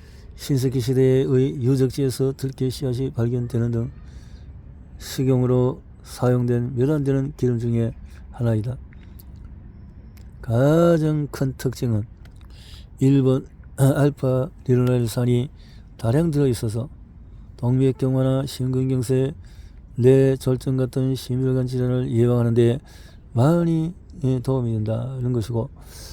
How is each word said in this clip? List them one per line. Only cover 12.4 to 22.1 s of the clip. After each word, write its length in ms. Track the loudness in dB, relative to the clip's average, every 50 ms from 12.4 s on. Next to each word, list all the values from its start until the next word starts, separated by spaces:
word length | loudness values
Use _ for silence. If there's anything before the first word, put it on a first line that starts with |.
| -20 -20 -20 -20 -20 -20 -20 -20 -20 -14 -4 0
일본 460 | 2 4 4 4 4 4 2 2 -2 -6 -16 -20
<clears throat> 140 | -20 -8 -2 2
알파 720 | 2 4 4 4 2 0 0 0 -2 0 0 0 -2 -4 -8 -6 -2
리노렌산이 840 | 2 2 2 4 2 2 2 0 -2 -2 0 0 2 2 0 0 -4 -8 -16 -20 -20 -20 -20 -20 -20 -12 -4
다량 320 | -2 0 2 2 2 2
들어있어서 580 | 2 2 2 2 2 0 -2 -4 -4 -6 -8 -8 -12 -18 -20 -20 -20 -20 -20 -20 -20 -20 -20 -20 -10
동맥경화나 880 | -4 -2 0 2 2 2 2 2 0 0 0 0 2 2 2 0 0 -2
심근경색, 880 | -4 -6 -6 -4 -2 0 0 0 0 0 -2 0 0 0 0 0 -2 -4 -8 -16 -20 -20 -20 -20 -20 -20 -20 -20 -10 -2
뇌졸중 800 | 4 6 6 8 8 6 4 2 0 0 -2 -2 0 -2 -2 -2
같은 380 | 0 -2 -2 -2 -2 -2 -2 -2
심혈관 520 | -4 -4 -4 -2 0 0 0 0 0 -2
질환을 440 | -2 -2 -2 0 0 0 0 -2 0